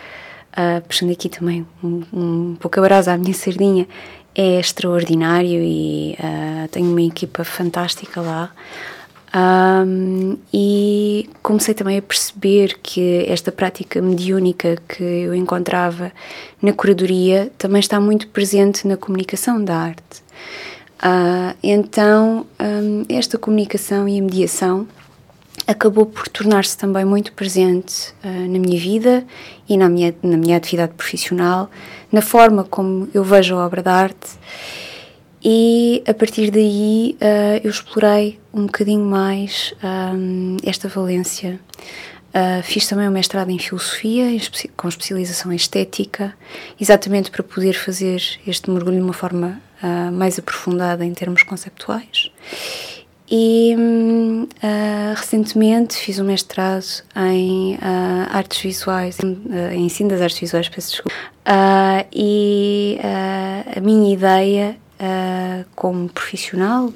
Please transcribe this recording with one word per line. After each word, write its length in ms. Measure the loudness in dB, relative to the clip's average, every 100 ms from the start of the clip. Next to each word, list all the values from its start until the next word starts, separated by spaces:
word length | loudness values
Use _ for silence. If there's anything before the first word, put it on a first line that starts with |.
| -20 -20 -20 -20 -10
ah, 280 | -2 0 -2 -4
puxando 240 | -2 -2
aqui 180 | -2 -6
também 380 | -4 -4 -4 -6 -8
um, 220 | -6 -6 -6
um 440 | -4 -2 -2 -2 -6
pouco 180 | -4 2
a 40 |
brasa 280 | 6 6 4
à 60 | 0
minha 160 | 0
sardinha, 540 | -2 -4 2 2 2 0 -8 -20 -20 _
é 280 | 0 2 2
extraordinário 1000 | 0 -2 -2 0 2 2 4 2 2 0
e, 560 | 0 -2 -2 -4 -6 -6
ah, 480 | -6 -6 -6 -8 -6
tenho 180 | -2 0
uma 140 | 2
equipa 400 | 0 -2 -8 -6
fantástica 800 | -8 -4 -4 -2 -6 -8 -10 -8
lá. 320 | -6 -6 -8 -12 -20 -16 -16 -18 -20 -20 -4 2
Ahm, 1000 | 4 6 6 4 2 0 0 0 -2 -4 -4
e 760 | 0 2 2 2 2 0 -2 -6 -6
comecei 320 | 0 2 0
também 240 | 0 -2 -2
a 40 |
perceber 760 | -2 -4 -4 -2 4 4 4 -2
que 460 | -6 -2 2 2 0
esta 240 | -2 -4
prática 500 | -4 -4 -4 -6 -2
mediúnica 760 | 0 0 0 2 0 0 -2 -2 -6
que 160 | -8
eu 320 | -4 -2 -2
encontrava 800 | -2 -2 -2 -2 -2 -2 -4 -10 -14 -18 -18 -20 -2
na 100 | 0
curadoria 800 | 2 2 2 2 2 4 2 0 -4
também 220 | 0 2
está 180 | 2 2
muito 300 | 2 2 0
presente 580 | -4 2 4 4 2 -2
na 100 | -2
comunicação 680 | -2 -4 -4 -4 -2 0
da 100 | 0 -2
arte. 460 | -4 -8 -18 -20 _ -20 -18 -16 -16 -18 -20 -2
Ah, 560 | 2 2 2 0 -2 -2
então, 800 | 2 2 2 2 4 6 4 0 -6 -6
ahm, 420 | -4 -2 -2 -2 -2
esta 280 | -2 -2 -4
comunicação 720 | 0 0 0 -4 -2 -2 0
e 120 | 0
a 20 |
mediação 640 | 0 0 0 0 0 0 -4 -12 -20 _ _ _ _ -6 -2
acabou 400 | 2 4 4 2
por 220 | -2 -10
tornar-se 500 | -2 2 2 0 -2
também 260 | -2 0
muito 280 | 2 2 -2
presente, 840 | -6 -2 2 2 2 -2 -8 -10 -12
ah, 60 | -10
na 320 | -6 -2 0
minha 180 | 0 0
vida 460 | 0 2 4 2 0 -14 -20 -12 0
e 80 | 4
na 120 | 4
minha, 260 | 4 0 0
na 140 | 0 2
minha 200 | 4 2
atividade 360 | 0 -2 -2
profissional, 760 | -4 -8 -8 -4 0 0 0 -4 -12 -20 -20 0
na 100 | 2
forma 400 | 6 8 8 6
como 460 | 0 -2 -2 -2 -2
eu 120 | 0
vejo 320 | 6 6 6 2
a 100 | -2
obra 160 | -2
de 80 | 2
arte. 380 | 2 2 -2 -18 -20 -20 -18 -16 -16 -16 -18 -20 _ _ _ 2
E 560 | 6 6 6 4 2 0
a 80 |
partir 360 | 2 0 2 2
daí, 680 | 4 4 2 2 2 0 2
ah, 400 | 2 4 2 0
eu 80 | -2
explorei 680 | -6 -6 2 4 4 2 -4 _
um 140 | -4
bocadinho 400 | -2 0 0 2
mais, 720 | 2 0 0 -2 -4 -6 -8 -8
ahm, 760 | -6 -4 -4 -4 -4 -4 -4 -4
esta 240 | -4 -6 -6
valência. 720 | -4 -2 -2 -4 -6 -8 -10 -14 -20 -20 -18 -20 -20 -4
Ah, 300 | 0 0 0
fiz 240 | -2 -4 -2
também 200 | 0 0
um 40 |
mestrado 400 | 0 -2 -2 -2
em 80 | -4
filosofia, 720 | -6 -8 -6 -6 -2 0 0
em 60 | -2
espe-, 340 | -6 -10 -12
com 140 | -8 -8
especialização 640 | -6 -6 -4 -4 -6 -4
em 40 | -4
estética, 760 | -2 -2 -2 -4 -6 -6 -8 -10 -18 -18 -18 -2
exatamente 500 | 4 4 4 -2 -2
para 120 | -6
poder 320 | -8 -2 -2
fazer 480 | -2 -4 -4 -2 -2 -6 -8 -8
este 240 | -6 -2
mergulho 260 | -2 0 0
de 60 |
uma 100 | 0
forma, 480 | -4 -4 -4 -4 -8 -16 -8
ah, 280 | -4 -2 -2
mais 280 | 0 -2 -2
aprofundada 640 | -6 -6 -2 -2 0 -2
em 80 | -4
termos 300 | -4 -2 -2
conceptuais. 880 | -2 -8 -12 -12 -8 -8 -6 -6 -6 -10 -16 -14 -12 -12 -14 -18 -20 _ -2
E, 440 | 2 4 6 4 4
hum, 720 | 2 2 4 2 2 -2 -6 -6
ah, 500 | -4 -2 -2 -2 -4
recentemente 800 | -6 -2 0 2 4 4 4 2 -2
fiz 220 | -6 -2
um 60 |
mestrado 640 | -2 -2 -4 -4 -2 -4 -6 -12 -10 -2
em, 600 | 2 2 2 0 -2 -2
ah, 480 | -2 -2 0 -2 -2
artes 300 | -4 -4 -6
visuais, 560 | -6 -6 -4 -2 -4 -4
em, 200 | -4 -4 -6
ah, 240 | -4 -4
em 100 | -2
ensino 240 | -2 0 0
das 140 | 0
artes 160 | 0 -2
visuais, 320 | -4 -2 -4
peço 220 | -8 -10
desculpa. 240 | -8 -8 -10 -14 _
Ah, 640 | 2 4 6 4 4 0 -2
e, 880 | -2 0 2 2 2 0 0 -2 -4
ah, 720 | -4 -4 -4 -4 -6 -8 -8 -2
a 40 |
minha 340 | 2 4 4
ideia 600 | 4 4 4 4 0 -2 -6 _ -10
ah, 640 | -6 -4 -4 -4 -6 -8 -10
como 340 | -6 -4 -2 -6
profissional, 840 | -8 -10 -10 -6 -2 0 0 -2